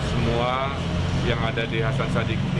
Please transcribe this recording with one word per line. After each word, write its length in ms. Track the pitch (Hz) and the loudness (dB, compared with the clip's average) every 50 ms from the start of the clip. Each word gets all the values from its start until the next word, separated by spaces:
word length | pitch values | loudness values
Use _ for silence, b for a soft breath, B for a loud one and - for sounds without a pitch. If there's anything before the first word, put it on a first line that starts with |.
| - | 0
semua 640 | - 123 120 117 113 117 117 120 123 131 131 135 135 139 131 - - - - - - - 131 131 | 0 0 0 2 2 2 2 2 2 0 0 0 -2 -2 -2 -2 -2 0 0 0 0 0 0 2
yang 160 | 123 120 117 | 0 0 0
ada 240 | 113 113 113 117 113 | 0 0 0 -2 -2
di 160 | 113 113 113 | -2 0 0
Hasan 320 | 117 113 110 - 113 - | 0 0 0 0 0 0
Sadikin 400 | - 120 110 110 110 - - - - - | 0 0 0 0 0 0 0 0 0 0